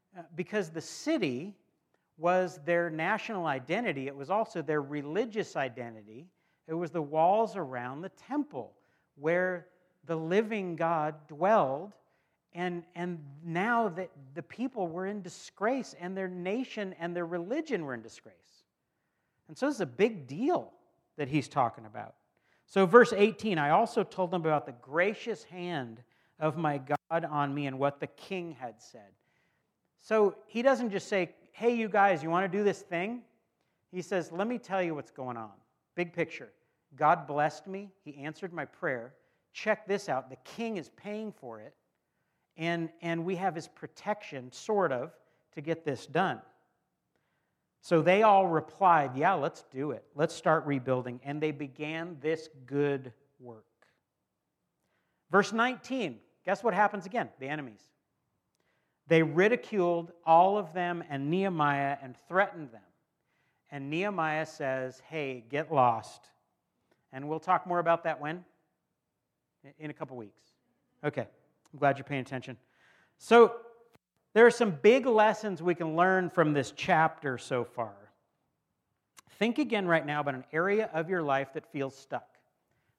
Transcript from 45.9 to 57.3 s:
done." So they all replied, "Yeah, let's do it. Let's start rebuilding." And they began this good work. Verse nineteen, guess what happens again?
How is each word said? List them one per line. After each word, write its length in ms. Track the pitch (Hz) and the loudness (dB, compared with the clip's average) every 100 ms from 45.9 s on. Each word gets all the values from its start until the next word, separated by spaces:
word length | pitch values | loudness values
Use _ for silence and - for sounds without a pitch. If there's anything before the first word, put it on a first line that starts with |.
| 127 - | -6 -2
done." 360 | 143 185 117 - _ _ _ _ _ _ _ _ _ _ _ _ _ | 0 0 -2 -10 _ _ _ _ _ _ _ _ _ _ _ _ _
So 220 | - 170 | 2 4
they 220 | 151 196 | 6 6
all 240 | 220 196 185 | 8 6 6
replied, 680 | 160 151 - 190 165 139 131 | 2 -2 2 4 6 4 0
"Yeah, 180 | 165 | 2
let's 280 | 185 147 - - | 2 -2 -6 -14
do 220 | 131 147 | -8 -6
it. 120 | 113 - 143 | -6 -10 -4
Let's 180 | 160 | -2
start 320 | - 175 160 147 | 0 2 2 2
rebuilding." 540 | 139 123 127 123 123 | -2 0 -2 -2 -10
And 180 | 139 147 | -8 -4
they 120 | 156 | -4
began 640 | 139 143 127 151 160 170 160 | -4 -10 -10 -8 -8 -8 -6
this 300 | 147 156 - 135 127 | -4 -4 -6 -18 -6
good 460 | 143 143 139 127 - _ _ | 0 0 0 -6 -18 _ _
work. 260 | 123 113 _ _ _ _ _ _ _ _ _ _ _ _ _ _ _ _ - | -20 -20 _ _ _ _ _ _ _ _ _ _ _ _ _ _ _ _ 2
Verse 220 | 190 202 | 4 4
nineteen, 680 | 220 240 254 - 262 180 113 _ _ | 2 0 -2 -6 -4 -4 -6 _ _
guess 200 | - 190 | -4 0
what 100 | 240 | 0
happens 320 | 190 202 208 185 | 2 2 0 -6
again? 240 | 240 135 | -6 -6